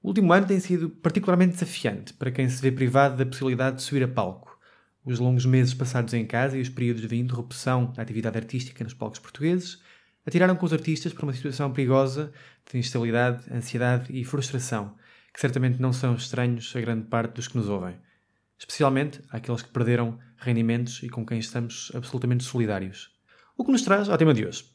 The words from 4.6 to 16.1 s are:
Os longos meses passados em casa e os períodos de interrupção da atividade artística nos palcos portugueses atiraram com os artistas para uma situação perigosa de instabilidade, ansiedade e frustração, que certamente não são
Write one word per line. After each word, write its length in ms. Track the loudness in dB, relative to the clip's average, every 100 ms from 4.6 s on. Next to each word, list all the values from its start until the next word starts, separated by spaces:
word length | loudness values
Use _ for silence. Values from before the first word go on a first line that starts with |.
| _ _ _ _ -6
Os 120 | 0
longos 280 | 2 4 4
meses 280 | 4 4
passados 400 | 0 -2 -2 -2
em 120 | -2 -2
casa 320 | 0 0 -2
e 40 |
os 60 | -6
períodos 400 | -2 -2 -2 -4
de 80 | -4
interrupção 800 | -2 -4 -6 -6 0 0 0
da 80 | -4
atividade 360 | -8 -4 -4 -4
artística 460 | -6 -8 -8 -10
nos 100 | -12
palcos 260 | -8 -10 -10
portugueses 600 | -20 -4 0 0 -2 -16 _ -20 _ _ -2
atiraram 320 | 4 4 4
com 80 | 0
os 80 |
artistas 400 | 0 0 -2 -4
para 100 | -6
uma 100 | -6
situação 380 | -4 -6 -4 -2
perigosa 600 | 0 4 4 4 -2 -8 -10 -20 _ -6
de 100 | -4
instabilidade, 680 | -2 -2 2 2 2 0 -6
ansiedade 640 | -8 -6 -2 2 2 0
e 140 | -8 -4
frustração, 720 | -4 -2 -4 -4 -4 -6 -12 _ -20 _
que 60 | -2
certamente 420 | 0 2 2 2
não 120 | 0
são 220 | 2 0